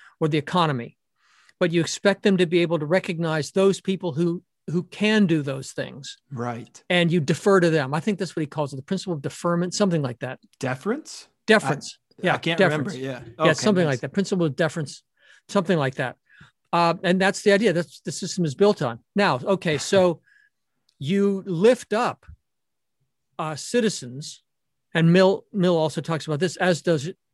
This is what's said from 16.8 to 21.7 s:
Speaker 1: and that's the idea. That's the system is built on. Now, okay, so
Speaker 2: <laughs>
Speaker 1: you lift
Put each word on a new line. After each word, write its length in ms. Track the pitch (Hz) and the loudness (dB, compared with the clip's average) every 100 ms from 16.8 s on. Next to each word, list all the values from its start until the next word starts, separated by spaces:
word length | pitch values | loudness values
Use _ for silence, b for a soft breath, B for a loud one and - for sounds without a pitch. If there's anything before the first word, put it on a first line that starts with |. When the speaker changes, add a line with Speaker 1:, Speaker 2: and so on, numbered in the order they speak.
| 170 170 | 2 2
Speaker 1:
and 180 | 180 185 | 0 2
that's 220 | 190 - | 2 2
the 100 | 208 | 2
idea. 200 | 196 226 | 4 4
That's 280 | 165 170 - | 0 -4 -10
the 120 | - | -12
system 320 | - 185 - | -10 -6 -2
is 100 | 165 | -2
built 260 | 131 202 202 | 2 2 2
on. 180 | 131 117 _ | -2 -6 _
Now, 240 | 196 196 127 | 0 2 0
okay, 320 | 165 185 175 147 | 0 -2 0 -4
so 420 | - 196 180 156 b b b _ | 2 4 4 0 b b b _
Speaker 2:
<laughs> 380 | _ _ _ - | _ _ _ -10
Speaker 1:
you 440 | 135 196 202 196 196 | -2 2 2 0 -4
lift 460 | 165 214 | 2 4